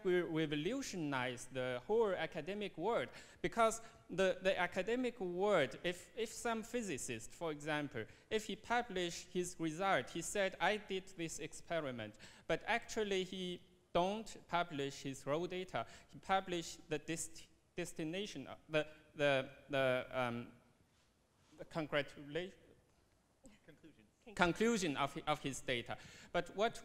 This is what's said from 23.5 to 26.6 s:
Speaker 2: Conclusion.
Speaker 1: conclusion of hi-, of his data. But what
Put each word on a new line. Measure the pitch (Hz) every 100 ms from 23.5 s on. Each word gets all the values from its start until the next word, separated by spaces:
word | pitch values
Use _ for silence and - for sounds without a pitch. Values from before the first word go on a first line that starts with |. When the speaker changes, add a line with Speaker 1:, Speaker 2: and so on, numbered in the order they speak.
| - -
Speaker 2:
Conclusion. | 147 160 - - _ - 202
Speaker 1:
conclusion | 175 165 220 233 175 135
of | 139
hi-, | 160 -
of | 151
his | 143 127
data. | - 123 117 110 - - -
But | 175 175
what | 185